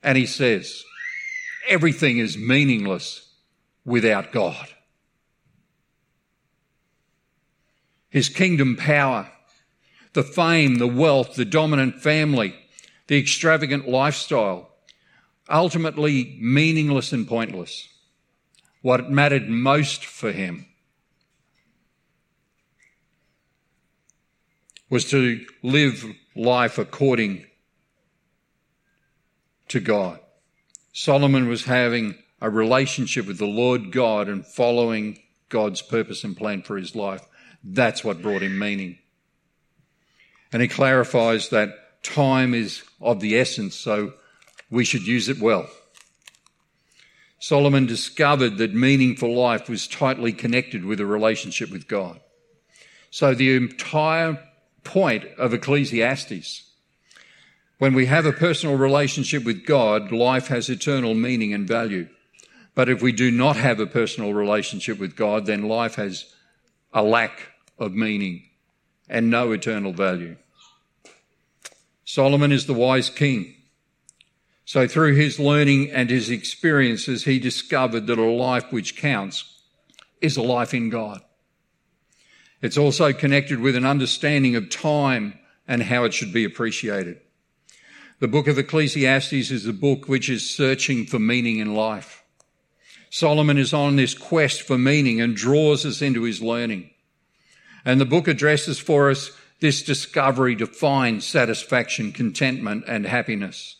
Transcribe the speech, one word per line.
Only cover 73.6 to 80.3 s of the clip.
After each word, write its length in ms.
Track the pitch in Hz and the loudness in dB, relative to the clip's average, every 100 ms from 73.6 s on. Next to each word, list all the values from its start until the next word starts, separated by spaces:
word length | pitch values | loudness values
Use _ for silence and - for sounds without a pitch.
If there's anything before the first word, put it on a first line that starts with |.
| _ _ _ _ _ _ _ _ _ _ - | _ _ _ _ _ _ _ _ _ _ -4
So 180 | 139 127 | 0 2
through 280 | 156 160 | 4 4
his 240 | 143 151 131 | 6 4 2
learning 540 | 143 147 143 139 143 | 2 4 4 4 2
and 180 | 131 123 | -2 0
his 180 | 123 110 | 0 0
experiences, 960 | 120 - - 170 147 127 113 - 120 | -6 -6 -2 0 2 2 0 -4 -4
he 140 | - 131 | 0 0
discovered 680 | 127 - - 147 127 117 107 | 0 -4 -4 0 0 -2 -2
that 120 | 117 | 0
a 40 | 113 | 2
life 400 | 117 127 123 117 | 2 0 -2 -2
which 280 | 123 98 - | -6 -6 -4
counts 640 | 147 120 98 - - _ _ _ _ _ _ _ | -2 -2 -4 -10 -14 _ _ _ _ _ _ _
is 160 | 156 | -2